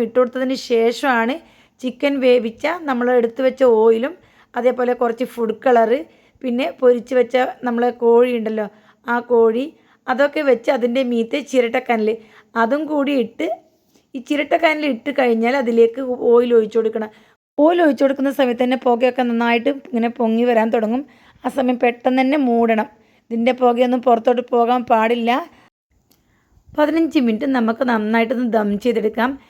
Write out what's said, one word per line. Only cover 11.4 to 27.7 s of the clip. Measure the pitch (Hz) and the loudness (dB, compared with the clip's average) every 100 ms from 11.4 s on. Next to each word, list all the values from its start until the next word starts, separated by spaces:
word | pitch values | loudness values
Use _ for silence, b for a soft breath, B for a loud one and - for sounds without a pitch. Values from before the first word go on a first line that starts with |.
| 240 | -2
ചിരട്ടക്കനൽ | 254 233 240 247 226 214 220 B B B 233 | -2 0 -4 -2 -2 -2 -4 B B B -2
അതും | 226 294 302 | -2 -2 -2
കൂടി | 302 277 277 | -2 0 -2
ഇട്ട്, | 226 - 330 719 _ _ _ b b 262 | -4 -4 -6 -6 _ _ _ b b -16
ഈ | - | -6
ചിരട്ടക്കനൽ | 294 294 339 330 302 294 | -4 0 0 0 0 -2
ഇട്ട് | 233 294 277 | -4 -4 0
കഴിഞ്ഞാൽ | 247 226 233 277 | 0 2 0 0
അതിലേക്ക് | 233 233 226 233 254 247 247 | 0 4 2 2 -6 -2 4
ഓയിൽ | 240 240 233 | 4 4 2
ഒഴിച്ചു | 214 226 | 2 -2
കൊടുക്കണം. | 220 220 214 b b b _ - | -2 -4 -8 b b b _ 2
ഓയിൽ | 311 349 | 2 4
ഒഴിച്ചു | 320 226 | 2 2
കൊടുക്കുന്ന | 269 269 269 269 | 0 0 -4 0
സമയത്ത് | 254 233 | -2 0
തന്നെ | 247 254 254 | -2 0 0
പുകയൊക്കെ | 233 247 247 240 | 0 0 0 -2
നന്നായിട്ട് | 233 233 233 262 277 - | 0 0 0 0 -4 -6
ഇങ്ങനെ | 233 233 233 | -4 -4 -2
പൊങ്ങി | 226 226 247 | -2 0 2
വരാൻ | 226 226 240 | 2 2 0
തുടങ്ങും. | 214 247 285 b b b | -2 -4 -8 b b b
ആ | 254 277 | -8 -4
സമയം | 247 240 | -2 0
പെട്ടെന്ന് | 247 240 247 262 | -2 0 -2 0
തന്നെ | 262 302 254 | 2 2 2
മൂടണം. | 233 233 220 - _ b b - | 2 2 0 -2 _ b b -10
ഇതിൻ്റെ | 226 233 247 | -2 0 2
പുകയൊന്നും | 247 240 254 247 254 | 2 2 0 2 2
പുറത്തോട്ട് | 226 247 240 247 | 2 2 0 0
പോകാൻ | 240 233 247 240 | 0 2 0 2
പാടില്ല. | 226 226 240 233 262 339 b b _ _ _ _ _ _ _ _ _ _ - | 0 2 0 0 -2 -4 b b _ _ _ _ _ _ _ _ _ _ -2
പതിനഞ്ച് | 302 320 320 311 240 | 0 0 0 0 0
മിനിറ്റ് | 214 285 262 | -2 -2 -2
നമുക്ക് | 226 | -2